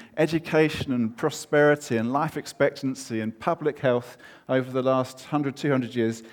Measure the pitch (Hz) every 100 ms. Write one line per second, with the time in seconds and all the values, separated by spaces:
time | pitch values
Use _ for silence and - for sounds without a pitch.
0 | - - 156 160 - 156 156 - - 123
1 | 113 - 156 - - 147 147 147 - 117
2 | 113 139 156 151 - - 139 - 135 127
3 | - 113 110 - - 165 151 - 135 120
4 | - - - - - 131 127 131 131 131
5 | 127 - - 151 139 - 151 131 117 120
6 | 113 113 -